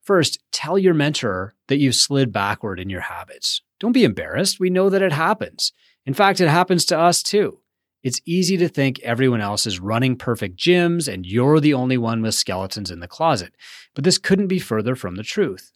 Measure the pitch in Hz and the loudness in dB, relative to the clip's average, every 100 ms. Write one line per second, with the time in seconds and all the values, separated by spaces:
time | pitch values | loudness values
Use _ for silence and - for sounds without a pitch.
0 | - 196 139 - _ - 151 190 185 165 | 2 2 2 -2 _ -8 -2 2 4 4
1 | 143 147 120 92 95 _ - 143 139 120 | 2 0 -4 -4 -6 _ -4 2 2 2
2 | - 139 131 104 101 104 107 90 95 92 | 0 2 0 0 -2 -2 -6 -8 -6 -8
3 | - 87 - - - - _ _ 214 247 | -8 -12 -16 -10 -6 -6 _ _ 2 4
4 | 185 90 78 95 185 - 185 180 196 190 | 4 2 -4 -2 -2 0 0 2 2 2
5 | 190 143 165 220 - - - _ _ _ | 0 0 0 -2 -4 -4 -6 _ _ _
6 | - 139 196 185 175 165 180 180 - 160 | -8 2 2 4 2 4 2 2 2 2
7 | 170 175 - 208 160 - _ _ _ _ | 4 2 0 0 0 -4 _ _ _ _
8 | 135 117 - 175 175 190 170 - 135 - | -6 -6 -2 0 2 2 0 2 -2 -2
9 | - 117 131 117 104 104 113 92 95 113 | -4 0 2 2 -2 -4 -4 -6 -2 0
10 | 131 123 - 113 101 90 170 180 175 175 | 0 -2 -4 -4 -4 -4 2 2 2 0
11 | 143 95 90 107 131 156 147 135 127 127 | -4 -8 -4 0 4 4 4 2 0 0
12 | 117 113 110 - - 95 95 - 95 85 | 0 -2 -2 -2 -4 -4 -6 -8 -10 -12
13 | 87 - 160 123 90 _ - - - - | -16 -2 0 0 -4 _ -20 -20 -14 -2
14 | 143 170 - 190 196 185 - 110 107 127 | 0 0 0 -2 0 -2 -2 -4 -2 -4
15 | 95 92 104 - 170 92 - | -6 -10 -8 -4 -4 -4 -16